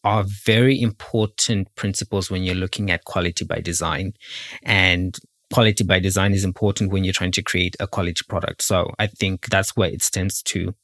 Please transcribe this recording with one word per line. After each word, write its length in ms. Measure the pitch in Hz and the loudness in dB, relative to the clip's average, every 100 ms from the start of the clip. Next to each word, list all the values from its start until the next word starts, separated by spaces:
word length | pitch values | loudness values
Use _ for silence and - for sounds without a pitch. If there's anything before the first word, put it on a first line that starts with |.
are 220 | 101 104 95 101 - | 0 0 0 -2 2
very 340 | 113 127 135 | 4 6 4
important 920 | 117 - - 113 107 - - 104 95 - | 2 -2 -4 0 0 0 0 0 -2 -4
principles 560 | 101 95 - 101 92 | -4 -4 -4 -4 -2
when 120 | 92 | -2
you're 120 | 92 90 | -2 0
looking 360 | 92 - 98 | -2 -2 -2
at 140 | 85 - | -2 -2
quality 400 | 92 87 - - | -2 -2 -2 -4
by 160 | 80 | -4
design. 540 | 85 85 82 73 98 - - - - - | -4 -2 -2 -2 -4 -8 -14 -16 -14 -10
And 540 | - 101 92 90 90 - - _ - - | -2 2 4 2 0 -6 -14 _ -4 2
quality 300 | 110 - 95 | 4 4 2
by 160 | 92 | 2
design 320 | 95 95 98 | 2 2 4
is 100 | 95 | 2
important 480 | 95 92 104 98 98 | 0 0 0 2 0
when 140 | 95 92 | 2 0
you're 80 | |
trying 180 | - 92 | 0 0
to 100 | 90 | -2
create 360 | - 90 90 - | -2 0 0 -2
a 80 | 98 | -6
quality 340 | - 87 87 - | -2 -2 -2 -4
product. 340 | 92 - - | -4 -4 -4
So 300 | - 95 - - | 0 0 0 -2
I 80 | 104 | -4
think 400 | - 98 95 - | -2 -2 -2 -2
that's 300 | 98 95 - | -2 0 0
where 120 | 92 | 0
it 140 | - | 0
stems 400 | - - 95 - | -4 -2 -2 -2
to, 320 | - - 92 104 | -4 -2 -4 -6